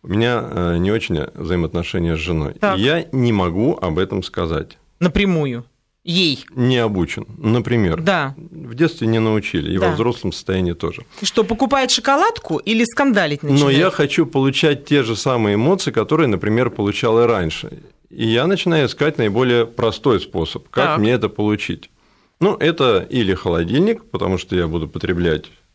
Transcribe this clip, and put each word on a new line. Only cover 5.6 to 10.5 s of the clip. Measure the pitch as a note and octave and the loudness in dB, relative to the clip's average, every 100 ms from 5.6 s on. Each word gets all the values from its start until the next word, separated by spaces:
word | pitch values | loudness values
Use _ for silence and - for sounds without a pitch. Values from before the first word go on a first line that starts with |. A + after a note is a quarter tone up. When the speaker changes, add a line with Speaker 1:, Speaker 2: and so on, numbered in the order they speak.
| A#2+ _ _ _ | -12 _ _ _
Speaker 2:
Ей? | - E3+ F3 C3 - B2+ | -4 0 0 -2 -8 -2
Speaker 1:
Не | B2 B2+ | 2 2
обучен, | A2+ F#2+ E2+ - - - | 2 0 -2 -4 -12 -6
например. | G#2+ A#2+ - A#2+ F#2+ E2+ | 0 0 2 0 2 0
Speaker 2:
Да. | E3 F3+ C#3 C#3 | 0 0 -2 -8
Speaker 1:
В | E3 D#3+ C3+ A#2+ | -18 -16 -16 0
детстве | E3 E3 A2+ | 0 0 0
не | A2+ | 2
научили, | A2 G#2+ G2 F2+ D#2 | 2 0 -2 -4 -2
и | F#2 | 0
Speaker 2:
Да. | F#2 | 0
Speaker 1:
во | |
взрослом | D#2 A2+ A#2+ G2 | 0 0 -2 -6
состоянии | - - | -8 -4